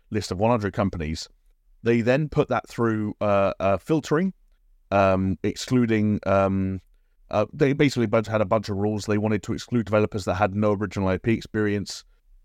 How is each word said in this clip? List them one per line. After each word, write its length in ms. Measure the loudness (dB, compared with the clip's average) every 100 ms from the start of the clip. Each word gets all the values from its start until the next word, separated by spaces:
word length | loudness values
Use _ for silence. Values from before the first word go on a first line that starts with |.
| _
list 180 | -6 -6
of 60 | 0
one 140 | 2
hundred 220 | 2 0
companies. 540 | -2 -2 -4 -6 -8 -10 _ _ _ _ _
They 200 | 0 2
then 280 | 4 2 0
put 200 | 0 0
that 200 | -2 -4
through, 460 | -2 0 0 -4 -2
uh, 340 | 0 2 2 0
uh, 180 | 0 0
filtering, 540 | 0 -2 0 0 0 -6 _ _ _ _ _
um, 480 | 2 4 4 0 -2
excluding, 800 | -4 -6 0 2 2 2 2 0 2
um, 540 | 2 2 0 -2 -6 -12 _ _ _ -6
uh, 140 | -2 -2
they 200 | 0 0
basically 320 | 2 2 2 0
bunch, 220 | 0 0
had 140 | -2
a 40 | 0
bunch 240 | 0 -2
of 80 | -2
rules. 280 | -2 -2 -2
They 120 | -2
wanted 240 | 0 -2
to 100 | -4
exclude 320 | -8 -2 -2 0
developers 400 | 2 0 -2 -4
that 100 | 0
had 180 | 0 2
no 180 | 0
original 340 | 0 -2 -2 -2
I 100 | 0
P 160 | 0
experience, 680 | -2 -2 -2 0 -2 -4 -12 -18 _ _ -14